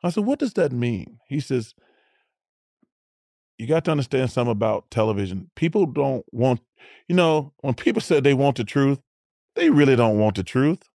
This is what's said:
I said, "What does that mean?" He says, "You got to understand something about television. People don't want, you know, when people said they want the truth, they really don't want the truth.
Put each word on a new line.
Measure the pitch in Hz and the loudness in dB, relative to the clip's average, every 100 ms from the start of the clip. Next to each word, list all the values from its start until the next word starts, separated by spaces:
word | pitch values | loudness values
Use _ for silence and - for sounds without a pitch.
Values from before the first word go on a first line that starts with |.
I | 175 | -4
said, | 175 208 | -4 -2
"What | 285 | -2
does | 269 | -2
that | - 160 | -2 -2
mean?" | 123 120 120 - 226 _ | 0 -2 -4 -8 -20 _
He | 139 | -8
says, | 135 131 113 _ _ _ _ _ _ _ _ _ _ _ _ _ _ _ _ _ _ _ | -4 -4 -6 _ _ _ _ _ _ _ _ _ _ _ _ _ _ _ _ _ _ _
"You | 113 | -2
got | 156 165 | -2 0
to | |
understand | 151 131 135 127 | -2 -2 -2 -2
something | - 120 | -2 -2
about | 107 113 107 - | 0 0 -2 -4
television. | - 110 101 98 92 - - | -2 0 0 -4 -6 -12 -4
People | 165 208 175 | -2 0 -2
don't | 139 139 131 - | -2 -2 -4 -8
want, | 120 127 123 _ _ - - _ | -2 0 0 _ _ -20 -20 _
you | 180 | 2
know, | 170 156 143 _ | 2 0 -4 _
when | 143 | -6
people | 123 - 220 | -2 -2 -2
said | - 156 | 0 2
they | 131 | 4
want | 135 139 127 | 4 2 0
the | |
truth, | 107 143 139 139 _ _ _ _ _ - | -4 0 0 0 _ _ _ _ _ 0
they | 330 | 2
really | 160 143 127 | 4 4 4
don't | 117 107 | 4 2
want | 107 98 | 0 -2
the | |
truth. | 90 127 143 151 _ | -4 0 0 -2 _